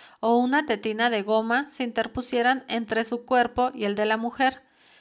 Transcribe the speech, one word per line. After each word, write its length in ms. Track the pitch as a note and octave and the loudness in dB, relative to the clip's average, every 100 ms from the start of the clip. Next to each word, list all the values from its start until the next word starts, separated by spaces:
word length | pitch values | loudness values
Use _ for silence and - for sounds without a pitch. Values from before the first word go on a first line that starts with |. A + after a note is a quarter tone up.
| - - | -20 -4
o 160 | A3+ A#3+ | 2 4
una 300 | B3 C#4+ D4+ | 4 2 0
tetina 440 | G#3 A3 G#3+ A#3+ | -2 -2 0 0
de 120 | A3 | 0
goma 440 | G3+ A3 A3 B3 C#4+ | 2 0 2 -2 -2
se 160 | - | -6
interpusieran 840 | A#3+ A3+ A3+ C4 A#3+ B3 A#3+ C4 - | -4 -2 -4 -6 -4 0 2 0 -2
entre 380 | A3+ G#3+ A3 A3+ | -6 -2 -4 -2
su 180 | A#3+ | -4
cuerpo 480 | - B3 A#3+ B3 B3 | 0 2 2 0 -2
y 120 | A#3+ G#3 | -2 -4
el 100 | G#3 | 0
de 100 | G#3+ | 0
la 120 | A3 | 0
mujer, 460 | A#3 - C4 - _ _ _ - | -2 0 0 0 _ _ _ -20